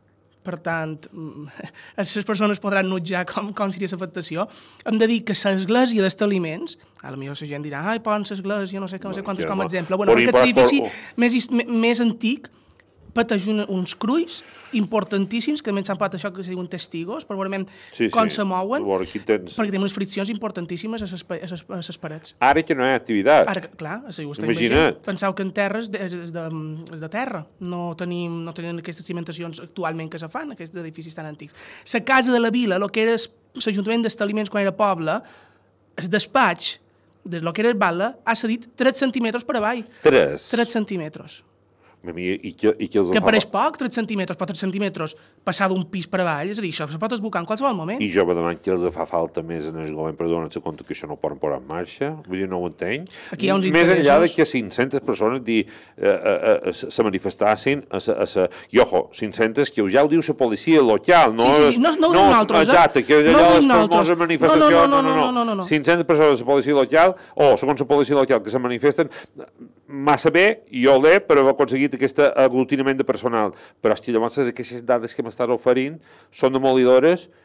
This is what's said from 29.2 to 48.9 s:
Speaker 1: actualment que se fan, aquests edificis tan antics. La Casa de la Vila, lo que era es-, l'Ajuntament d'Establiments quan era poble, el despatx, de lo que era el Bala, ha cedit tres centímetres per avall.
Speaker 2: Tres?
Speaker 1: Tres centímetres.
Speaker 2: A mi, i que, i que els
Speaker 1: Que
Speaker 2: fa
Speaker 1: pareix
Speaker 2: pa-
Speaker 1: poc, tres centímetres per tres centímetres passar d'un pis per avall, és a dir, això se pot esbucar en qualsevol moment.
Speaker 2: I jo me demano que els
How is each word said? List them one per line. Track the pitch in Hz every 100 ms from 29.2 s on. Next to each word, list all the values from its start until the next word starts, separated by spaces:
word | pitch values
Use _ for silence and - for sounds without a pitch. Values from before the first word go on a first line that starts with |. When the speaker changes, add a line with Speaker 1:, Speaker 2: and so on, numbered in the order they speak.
| 170 160 170 160 170
Speaker 1:
actualment | - 165 165 160
que | 160
se | 160
fan, | 262 302
aquests | 247 165 175
edificis | 160 160 160 160
tan | 156
antics. | 147 143 - - - -
La | 240
Casa | 226 262 247
de | 240
la | 233
Vila, | 240 226 185
lo | 202
que | 220
era | 220 226
es-, | - _ _ 254
l'Ajuntament | 226 202 202 233 220
d'Establiments | 220 208 214 202
quan | 208
era | 196 196
poble, | 208 175 156 202 - - _ _ _ _ _ -
el | 170
despatx, | 208 - 269 220 170 - - _ _ _ _
de | - 170
lo | 165
que | 170
era | 226
el | 214
Bala, | 190 170 214 269
ha | - 226
cedit | 226 233 - -
tres | 262 262
centímetres | 269 233 226 240
per | 233 254
avall. | 208 240 - -
Speaker 2:
Tres? | 156 131 73 147 -
Speaker 1:
Tres | 233 233
centímetres. | 233 208 185 156 - - - _ _ _ _ _ _ 87
Speaker 2:
A |
mi, | 85 90
i | 92 90
que, | 87 107 -
i | 107
que | 104
els | 90
Speaker 1:
Que | 104
Speaker 2:
fa | 98
Speaker 1:
pareix | 214 -
Speaker 2:
pa- | 202 285
Speaker 1:
poc, | 294
tres | 254 -
centímetres | 214 208 185 170
per | 185
tres | 165
centímetres | 190 196 202 170 156 - _ _
passar | - 170 190
d'un | 190 -
pis | 190 165
per | 185
avall, | 180 147 175
és | 208
a |
dir, | 190
això | 151 156
se | 156
pot | 214
esbucar | 240 214 180
en | 170
qualsevol | 214 277
moment. | 202 160 247
Speaker 2:
I | 104
jo | 190
me | 87 85
demano | 85 85
que | -
els | 92 87